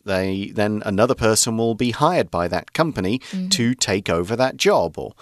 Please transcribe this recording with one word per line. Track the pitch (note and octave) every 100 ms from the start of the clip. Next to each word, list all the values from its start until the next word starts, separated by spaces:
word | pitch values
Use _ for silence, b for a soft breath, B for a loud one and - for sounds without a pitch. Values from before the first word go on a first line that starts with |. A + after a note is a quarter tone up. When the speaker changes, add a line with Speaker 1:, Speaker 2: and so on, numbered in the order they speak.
Speaker 1:
they, | G2+ F#2+ F#2+ F#2+ G2+
then | A2 G#2 G#2+ A2
another | G2 A#2+ C3
person | A2+ A2 - A2+
will | A#2
be | A2 B2
hired | A2 D3+ F3 F#2+
by | F2 F2
that | F2+ -
company | - D#3+ A2 F#2 B2 B
Speaker 2:
Mm-hmm. | F#3+ F#3
Speaker 1:
to | F#3+ A#2
take | B2+ - G2+ G2+
over | E2+ F2+ A#2
that | C3 -
job. | G3 E3+ E2+ -
Or | C#2 -